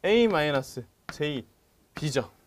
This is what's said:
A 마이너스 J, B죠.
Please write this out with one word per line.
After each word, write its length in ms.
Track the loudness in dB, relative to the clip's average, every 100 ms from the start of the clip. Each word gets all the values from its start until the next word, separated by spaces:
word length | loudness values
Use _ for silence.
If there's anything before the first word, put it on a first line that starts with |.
| 4
A 220 | 4 4
마이너스 580 | 4 2 0 -2 -12 -14 _ -18
J, 340 | -6 -4 -4 -8 _ _ _ _
B죠. 380 | -6 -2 -2 -4 _